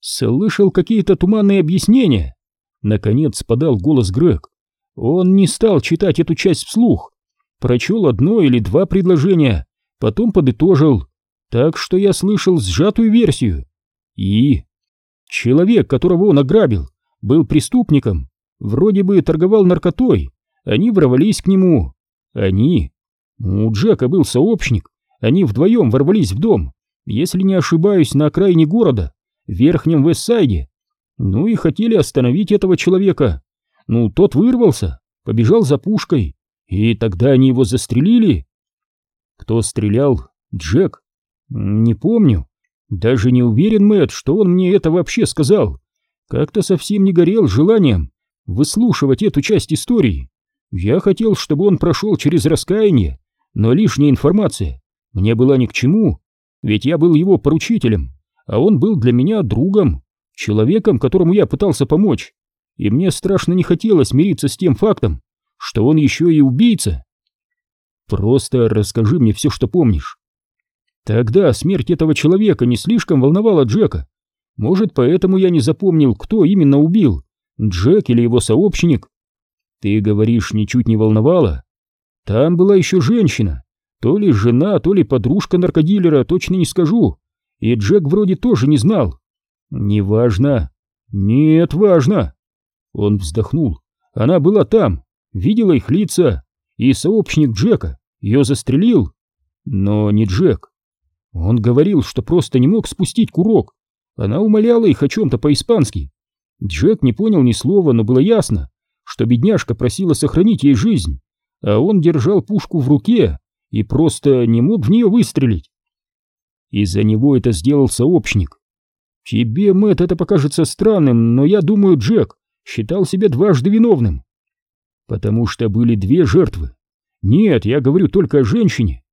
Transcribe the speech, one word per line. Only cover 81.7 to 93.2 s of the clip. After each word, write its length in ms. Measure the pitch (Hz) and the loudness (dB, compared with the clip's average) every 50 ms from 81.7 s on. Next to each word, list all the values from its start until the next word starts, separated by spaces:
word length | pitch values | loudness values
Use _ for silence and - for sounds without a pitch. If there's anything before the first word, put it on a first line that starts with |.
| _ _ _ _ _ _ _ _ _ _ _ | _ _ _ _ _ _ _ _ _ _ _
Там 320 | - 101 113 135 165 175 | -4 -2 0 2 2 2
была 180 | 170 185 196 202 | 2 2 4 4
ещё 260 | 190 175 - - 185 | 2 2 2 0 0
женщина, 640 | 143 127 226 240 214 147 - - 117 92 73 62 - _ _ _ _ _ _ _ | 2 2 2 2 2 0 0 -2 -4 -4 -4 -8 -12 _ _ _ _ _ _ _
то 160 | - 113 147 208 | -2 -2 0 0
ли 140 | 208 196 135 | 2 2 2
жена, 460 | 104 95 120 117 123 151 196 208 156 | 2 2 2 2 2 0 0 0 -2
то 140 | - 160 202 | 0 0 0
ли 100 | 196 - | 0 0
подружка 540 | 104 - 123 98 120 135 208 - - - 175 | 0 0 -2 0 0 -2 -2 -2 -2 -2 0
наркодилера, 640 | 175 175 - 165 156 156 202 208 180 170 151 139 123 | 0 0 0 0 0 2 0 0 2 2 2 2 0
точно 320 | - 175 185 - - 175 | 0 -2 -4 -2 -2 -2
не 80 | 190 170 | -2 -2
скажу. 540 | - - - 175 151 185 233 202 113 - _ _ _ _ _ _ _ _ _ | -2 -2 -2 -2 0 2 2 0 0 -2 _ _ _ _ _ _ _ _ _
И 140 | - 110 120 | -4 -2 -2
Джек 300 | 117 104 98 170 208 165 | -2 0 0 0 0 0
вроде 300 | 139 160 202 214 185 190 | 0 0 0 0 0 -2
тоже 320 | - - 247 233 131 113 | -2 0 -2 0 0 2
не 100 | 139 151 | 2 2
знал. 420 | 143 104 175 220 196 127 90 69 _ _ _ _ _ _ _ _ _ _ _ | 2 2 0 0 0 -2 -2 -4 _ _ _ _ _ _ _ _ _ _ _
Неважно. 1000 | - - 92 101 101 104 101 95 104 110 120 123 107 90 127 143 143 117 80 - _ _ _ _ _ _ _ _ - | -10 -8 -4 -2 -2 -2 0 0 0 0 0 0 0 0 0 0 0 -2 -4 -6 _ _ _ _ _ _ _ _ -8
Нет, 640 | 101 98 101 113 135 151 156 156 160 170 170 - | -4 -2 0 0 2 2 2 2 2 0 0 -2
важно. 600 | 156 214 208 185 165 135 131 208 185 113 78 - _ _ _ _ _ _ _ _ _ _ _ _ | 0 2 2 4 2 2 2 0 0 -2 -4 -8 _ _ _ _ _ _ _ _ _ _ _ _
Он 260 | - 104 104 104 | -4 -2 0 0
вздохнул. 640 | 101 | -2